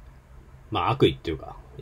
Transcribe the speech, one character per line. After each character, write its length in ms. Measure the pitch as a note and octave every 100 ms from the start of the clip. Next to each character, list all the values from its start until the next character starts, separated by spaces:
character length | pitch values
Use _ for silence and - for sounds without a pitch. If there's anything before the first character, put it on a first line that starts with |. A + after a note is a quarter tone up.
| - - - - - - -
ま 100 | G2+
あ、 80 | F2
悪 160 | C3 B2
意 60 |
っ 40 | D2
て 140 | -
い 20 |
う 40 | D#2
か、 200 | - - - -